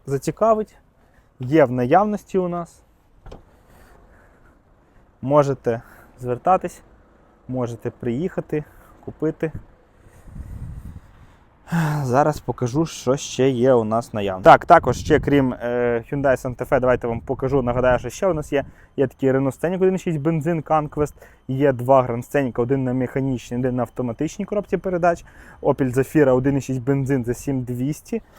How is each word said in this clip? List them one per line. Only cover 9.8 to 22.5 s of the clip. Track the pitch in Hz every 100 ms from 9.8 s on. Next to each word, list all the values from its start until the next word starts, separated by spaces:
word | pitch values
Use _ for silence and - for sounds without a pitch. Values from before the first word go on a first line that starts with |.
| _ _ - - - - - - - - - - - - - _ _ _ - 170 156 151
Зараз | 135 123 151 147
покажу, | - - 123 135 165
що | - - -
ще | - - 135
є | 123 127
у | 123
нас | 110 110 -
наявно. | 110 98 92
Так, | 160 135 -
також | 165 127 120
ще, | - 147
крім, | 147 139 131
е, | - 120 123 120 117 113
Hyundai | 143
Santa | 135 127 131 120 -
Fe, | 139
давайте | 127 123 120
вам | 117
покажу, | - 131 135 139
нагадаю, | 120 123 127 123
що | 120
ще | - 196
у |
нас | 156 143
є. | 139 139 - - -
Є | 135
такий | - 135
Renault | 131 135 -
Scenic | 160
один | 185 190
і | 185
шість | 185 156
бензин | 147 165 147 165
Conquest, | - 156 151 - 147 - - _ -
є | 131 143
два | 123 123 135 127
Grand | 117 -
Scenic, | 143 131